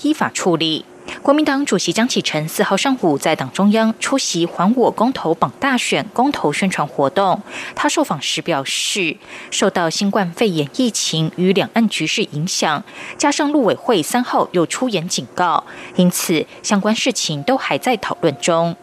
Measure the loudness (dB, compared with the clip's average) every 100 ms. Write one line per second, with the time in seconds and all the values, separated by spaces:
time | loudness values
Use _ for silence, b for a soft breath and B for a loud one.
0 | -2 0 -2 -2 0 2 0 -2 -6 -16
1 | B B 2 2 2 0 0 0 0 0
2 | 0 0 -2 -2 -2 0 0 2 0 0
3 | 2 2 2 0 -2 2 4 4 2 0
4 | -2 -2 0 -2 -2 2 2 4 2 2
5 | 0 0 -2 0 0 -2 0 0 0 -2
6 | -2 0 0 0 -2 0 0 0 -2 0
7 | 0 2 2 0 B B B -4 -2 0
8 | 0 -2 -4 -4 -2 -2 -2 -4 -4 -2
9 | -2 -4 B B B 0 0 2 0 0
10 | 0 0 0 0 0 2 -2 0 0 0
11 | -2 0 -2 2 2 2 2 2 0 0
12 | -2 -2 -4 -4 -4 -2 0 -2 B B
13 | B -2 0 2 2 2 2 2 2 0
14 | 2 0 0 0 0 0 0 0 -2 -2
15 | -2 -6 -4 -2 0 0 B B B 2
16 | 2 2 0 0 B B -2 0 2 0
17 | 0 -2 -4 -4 0 0 0 -2 0 -2
18 | -4 -2 -2 0 0 2 0 -4